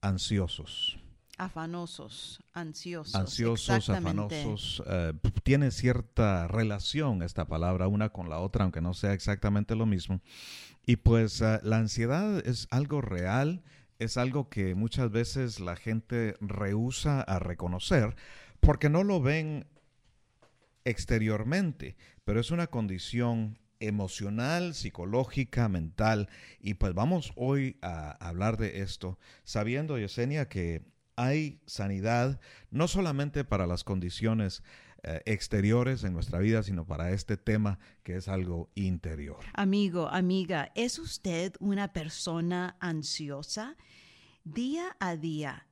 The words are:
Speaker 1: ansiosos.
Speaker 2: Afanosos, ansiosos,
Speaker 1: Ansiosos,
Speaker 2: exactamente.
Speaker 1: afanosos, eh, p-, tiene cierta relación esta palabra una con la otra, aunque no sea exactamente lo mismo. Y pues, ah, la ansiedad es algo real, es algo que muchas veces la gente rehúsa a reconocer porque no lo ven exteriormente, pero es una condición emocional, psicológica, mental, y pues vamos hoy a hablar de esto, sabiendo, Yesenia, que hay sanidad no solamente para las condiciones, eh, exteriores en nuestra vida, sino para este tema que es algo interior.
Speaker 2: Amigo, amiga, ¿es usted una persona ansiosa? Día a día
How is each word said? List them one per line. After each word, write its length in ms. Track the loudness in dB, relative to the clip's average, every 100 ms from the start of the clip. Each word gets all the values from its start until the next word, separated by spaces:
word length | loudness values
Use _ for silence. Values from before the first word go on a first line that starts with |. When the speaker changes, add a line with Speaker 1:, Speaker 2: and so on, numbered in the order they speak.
Speaker 1:
ansiosos. 960 | 0 0 2 2 0 -4 -8 -4 -4 -4 -12 -20 _ -10
Speaker 2:
Afanosos, 1040 | -10 -8 -8 -6 -8 -10 -14 -14 -14 -16 -16
ansiosos, 600 | -10 -10 -10 -10 -8 -4
Speaker 1:
Ansiosos, 640 | -2 -2 0 0 0 2 2
Speaker 2:
exactamente. 640 | 4 0 0 -2 -2 -4
Speaker 1:
afanosos, 420 | -4 -4 -6 -8 -2
eh, 260 | -2 0 0
p-, 100 | 0 2
tiene 280 | 6 6 6
cierta 760 | 4 2 2 0 2 4 4 2
relación 760 | 0 0 0 -2 0 0 0
esta 240 | -2 -2 -2
palabra 400 | 0 2 2 2
una 240 | 2 0
con 200 | -2 -6
la 80 | -4
otra, 260 | -2 2
aunque 160 | 2 2
no 140 | -2
sea 180 | 0 0
exactamente 640 | 0 0 0 2 2 2
lo 100 | 2
mismo. 380 | 2 2 0 -4 -6 -20 -18 -18 -18 -10 2
Y 100 | 6
pues, 460 | 8 8 6 4
ah, 180 | 2 2
la 140 | 2 2
ansiedad 600 | 2 0 0 2 2 0 -2
es 200 | -4 0
algo 320 | 0 0 -2
real, 600 | -2 -2 0 2 2 -2 -8 -20 _ _
es 180 | -4 0
algo 320 | 0 0 -2
que 260 | -2 0
muchas 360 | 2 0 0 0
veces 500 | 2 0 -2 -4 -4
la 160 | -6 -6
gente 600 | -2 -4 -2 -2 -2 -2
rehúsa 800 | -6 -2 0 0 0 0 2 2
a 180 | 2 0
reconocer 800 | 0 -4 -4 -4 4 4 4 -2 -12 -20 -20 6
porque 300 | 6 8 6
no 140 | 4
lo 180 | 4 4
ven 440 | 4 2 0 -4 -8 _ _ _ _ _ _ _ _ _ _ _
exteriormente, 1120 | -4 -4 2 2 4 2 2 2 0 -2 -10 -14 -20 -10
pero 160 | 0 0
es 100 | 2
una 160 | 0 -2
condición 920 | -2 -2 -4 -4 0 0 0 -2 -6 _ _
emocional, 960 | -2 -2 -2 -4 -4 -2 -2 0 -2
psicológica, 960 | -6 -8 -8 -2 0 0 -2 -2 2 2
mental, 580 | 2 -4 2 2 4 0 -8 -20 -10
y 140 | -6
pues 180 | 0 0
vamos 400 | 2 2 2 -2 -4
hoy 420 | 0 2 0 -4
a 300 | -8 -6 -8
hablar 480 | -8 -8 0 0 2
de 240 | -2 -2
esto, 360 | -6 -6 -8 -8 -14 -20
sabiendo, 520 | -6 -2 0 -2 -2 -2
Yesenia, 540 | -4 -2 0 0 -2
que 320 | -2 -2 -4 -8 _ _ -2
hay 460 | 2 2 0 -6
sanidad 760 | -14 -6 -2 0 2 2 2 -2 -8 -20 -8
no 160 | 0 2
solamente 580 | 2 2 0 -2 -2
para 220 | 0 0 2
las 160 | -2
condiciones, 800 | -2 -2 -2 -2 0 2 0 -4 -14 -20 -20 -14
eh, 180 | -8 -8
exteriores 800 | -2 -2 0 2 6 4 4 0
en 80 | -2
nuestra 260 | -2 -2 2
vida, 220 | 4 4
sino 240 | 2 -4 -4
para 260 | -4 -2
este 260 | -2 -2 -4
tema 400 | 2 2 2 -2 -8 -20
que 140 | -8 -8
es 120 | -4
algo 400 | -4 -2 -4 -6
interior. 640 | -4 -2 -2 -4 -8 -10 -12 -10
Speaker 2:
Amigo, 520 | -2 2 2 2 0 -2
amiga, 640 | 0 2 2 0 -2 -4
¿es 240 | -4 -4 -4
usted 560 | -8 -8 -4 -2 -4 -2
una 340 | 0 0 -2
persona 840 | -4 -8 -8 -4 -2 0 -2 -4 -6
ansiosa? 1000 | -4 -4 -4 -6 -6 -10 -8 -8 -8 -14 -20 -20 -20 -20 -20 _
Día 500 | -10 -4 -2 -2 -4 -4
a 160 | -4 -2
día 500 | -4 -4 -6 -8 -16